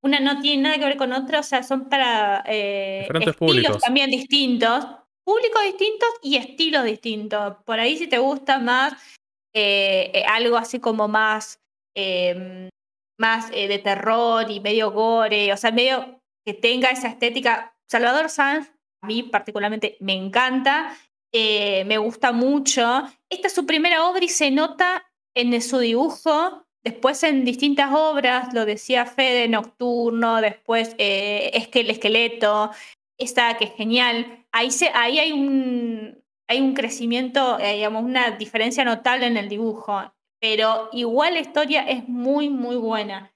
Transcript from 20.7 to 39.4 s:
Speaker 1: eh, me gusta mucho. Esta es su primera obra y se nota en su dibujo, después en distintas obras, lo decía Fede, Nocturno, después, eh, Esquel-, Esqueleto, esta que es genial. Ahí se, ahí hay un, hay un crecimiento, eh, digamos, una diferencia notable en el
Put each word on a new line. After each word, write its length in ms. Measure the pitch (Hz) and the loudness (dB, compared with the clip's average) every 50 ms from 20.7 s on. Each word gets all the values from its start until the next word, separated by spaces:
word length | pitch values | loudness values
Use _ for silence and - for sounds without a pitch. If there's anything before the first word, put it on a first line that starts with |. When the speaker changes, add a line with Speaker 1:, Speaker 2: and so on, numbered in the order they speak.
| 285 311 330 - - - _ _ _ _ _ _ | 2 2 0 -4 -10 -16 _ _ _ _ _ _
Speaker 1:
eh, 520 | - 226 220 214 214 208 202 202 196 190 190 | -2 0 2 2 2 0 0 0 0 0 0
me 140 | 202 214 214 | 0 0 0
gusta 340 | 214 233 233 - - 247 | 0 -2 -2 0 0 0
mucho. 720 | 240 233 247 269 285 294 277 269 - 262 233 233 247 269 294 269 - _ _ _ | 2 2 2 2 2 2 0 0 2 2 2 2 2 0 -2 -4 -14 _ _ _
Esta 160 | 370 370 381 | -8 -4 -4
es 80 | 370 381 | -2 0
su 100 | 359 285 | 0 0
primera 400 | 277 320 311 311 349 349 320 330 359 | 0 0 2 2 2 2 2 2 2
obra 160 | 359 381 349 | 2 0 0
y 40 | 339 | 0
se 220 | 349 - 302 277 | 0 0 2 2
nota 560 | 262 285 311 330 320 - 359 359 370 370 - _ _ _ _ _ _ | 2 2 0 0 0 0 0 0 0 -4 -8 _ _ _ _ _ _
en 260 | 247 240 240 240 233 | -2 0 0 0 0
su 160 | 233 240 269 254 | 0 0 0 0
dibujo, 880 | 240 226 226 240 285 320 - - - 320 302 302 339 370 349 - _ _ _ _ _ | 2 2 2 2 0 0 -2 -2 0 0 2 2 0 -2 -4 -10 _ _ _ _ _
después 380 | 226 226 - - 262 285 277 | -10 -8 0 0 0 2 2
en 220 | - 311 285 269 254 | 0 2 2 2 2
distintas 460 | 247 240 247 285 285 285 285 277 277 269 | 0 0 0 0 2 2 2 2 4 4
obras, 580 | 302 311 311 302 277 - 247 247 254 247 247 247 | 2 2 2 2 2 2 2 2 0 -2 -2 -2
lo 100 | 233 220 | -2 0
decía 400 | 208 208 208 - - 254 247 240 | -2 -2 -6 -2 0 0 0 0
Fede, 400 | 240 - - 262 262 247 247 233 233 | 0 0 0 2 2 2 2 2 2
Nocturno, 920 | 226 214 220 - _ _ 247 247 240 240 240 233 233 233 233 226 226 226 | 0 0 -2 -4 _ _ -2 -2 0 0 0 0 0 2 2 2 2 2
después, 540 | 214 208 208 - _ - 226 226 226 226 226 - | 2 0 -2 -4 _ -2 0 0 0 -2 -2 -2
eh, 520 | 208 202 196 196 202 208 208 208 - - - | 0 0 0 0 -2 -2 -2 -2 -4 -2 -2
Esquel-, 360 | 233 233 - - 247 226 214 | -4 -4 0 0 0 0 0
Esqueleto, 800 | 214 - - 208 214 226 233 226 233 233 220 208 208 214 214 214 214 - - - - _ _ _ _ - | -4 -2 0 2 2 2 2 0 0 0 2 2 2 2 0 -2 -6 -14 -20 -20 -20 _ _ _ _ -10
esta 380 | 247 247 - 254 240 233 226 | -10 -2 2 2 2 2 2
que 80 | 226 220 | -2 -4
es 80 | 208 - | -4 -4
genial. 720 | - 214 220 233 247 247 247 233 233 233 233 - - _ _ | -6 -2 0 2 2 2 2 0 -2 -4 -6 -10 -20 _ _
Ahí 180 | - 226 240 262 | -2 0 0 0
se, 200 | 254 262 339 311 - | 0 0 0 2 2
ahí 240 | 240 233 233 269 311 | 2 2 2 2 2
hay 120 | 302 320 | 0 0
un, 880 | 302 277 277 277 269 269 262 254 247 247 240 233 226 220 214 214 - _ _ _ _ _ _ - | 0 0 0 2 0 0 0 0 -2 -2 -4 -4 -6 -8 -10 -14 -16 _ _ _ _ _ _ -2
hay 120 | 233 262 | 0 2
un 140 | 269 269 262 | 2 2 0
crecimiento, 840 | 277 294 330 - - 240 233 233 247 254 247 247 277 269 254 233 - | 0 -4 -4 -6 -6 -4 -2 -2 -2 -2 -2 0 2 2 2 0 0
eh, 140 | 202 202 208 | 0 -2 -2
digamos, 280 | 208 214 214 220 220 | 0 -2 -2 -2 -2
una 300 | 233 247 254 254 247 233 | -4 -2 0 0 0 0
diferencia 520 | 208 202 214 - - 220 220 240 247 294 269 | -2 -6 -10 -4 -2 -2 -2 0 0 0 0
notable 420 | 240 226 226 - 247 247 233 247 | 0 0 0 0 0 0 2 0
en 100 | 240 233 | 0 0
el 100 | 214 | -2